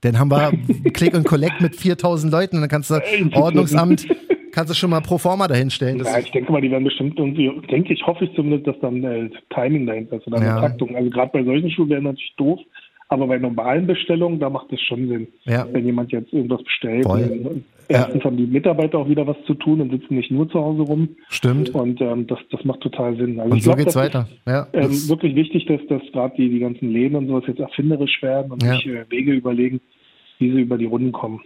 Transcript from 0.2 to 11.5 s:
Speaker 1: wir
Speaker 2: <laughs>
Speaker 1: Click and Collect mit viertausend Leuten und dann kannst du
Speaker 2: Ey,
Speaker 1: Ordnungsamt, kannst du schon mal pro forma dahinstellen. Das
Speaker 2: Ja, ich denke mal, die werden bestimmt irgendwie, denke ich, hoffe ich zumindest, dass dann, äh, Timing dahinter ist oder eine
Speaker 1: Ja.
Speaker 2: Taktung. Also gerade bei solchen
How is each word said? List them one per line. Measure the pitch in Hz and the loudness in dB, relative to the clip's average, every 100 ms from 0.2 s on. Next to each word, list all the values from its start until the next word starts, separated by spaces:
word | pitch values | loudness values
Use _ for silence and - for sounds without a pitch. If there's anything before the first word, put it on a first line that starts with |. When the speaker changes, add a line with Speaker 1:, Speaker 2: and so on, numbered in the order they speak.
| 139 | 4
Speaker 1:
wir | 143 147 160 - | 4 4 2 0
Speaker 2:
<laughs> | - 170 | 0 0
Speaker 1:
Click | - 170 | 2 2
and | 170 151 | 4 4
Collect | 151 151 - | 4 2 2
mit | 175 - | 0 0
viertausend | 185 175 175 170 156 | 0 2 2 2 2
Leuten | 160 190 165 | 2 2 0
und | |
dann | 147 | 0
kannst | 147 139 | 0 0
du | |
Speaker 2:
Ey, | 156 196 208 165 | 0 0 2 2
Speaker 1:
Ordnungsamt, | 139 160 156 139 151 170 180 - - - - - | 4 4 4 4 4 4 4 2 -4 0 -4 -2
kannst | - 165 | -4 -2
du | |
schon | 170 185 | 0 0
mal | 160 | 0
pro | - 175 | 0 0
forma | 180 190 185 | 2 0 2
dahinstellen. | 123 135 - 127 131 | 2 2 0 -2 0
Das | 127 | 0
Speaker 2:
Ja, | 117 | 0
ich | 120 | 0
denke | 131 127 | -2 0
mal, | 151 | 2
die | 131 | 2
werden | 131 | 2
bestimmt | 135 - 143 151 | 0 0 -4 -2
irgendwie, | 139 151 135 139 - | -2 2 0 0 -2
denke | 190 185 | 0 2
ich, | 170 - | 0 0
hoffe | 170 | 0
ich | 185 | -2
zumindest, | - 147 147 143 | -2 0 0 -2
dass | - | -4
dann, | 131 123 | -4 -4
äh, | 127 117 113 113 - | -4 -4 -6 -10 -8
Timing | - 123 151 123 | -4 0 0 0
dahinter | 110 113 117 | -4 -8 -10
ist | - | -6
oder | 117 | 0
eine | 113 | 0
Speaker 1:
Ja. | 113 | 2
Speaker 2:
Taktung. | 120 120 123 123 | 0 -2 -4 -2
Also | 123 | -2
gerade | 120 127 | 0 0
bei | 147 | 0
solchen | 127 | 0